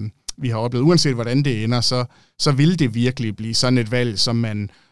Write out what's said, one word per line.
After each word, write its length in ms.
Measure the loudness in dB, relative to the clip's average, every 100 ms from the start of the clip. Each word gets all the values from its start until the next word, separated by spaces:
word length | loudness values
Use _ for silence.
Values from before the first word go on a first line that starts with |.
| -8 -10 -16 -8
vi 120 | -4
har 80 | -2
oplevet. 260 | -2 2
Uanset 300 | 4 4 2
hvordan 300 | -2 0 0
det 200 | 0 0
ender, 180 | 0 0
så, 240 | 0 -2 -4 _ _ -2
så 120 | 0
vil 280 | 4 4 4
det 160 | 0 0
virkelig 400 | 0 0 -4 -6
blive 180 | -4
sådan 240 | 0 2 2
et 140 | 2
valg, 280 | 0 -2 -2
som 160 | 0 0
man 340 | -2 -4 -6 -10 _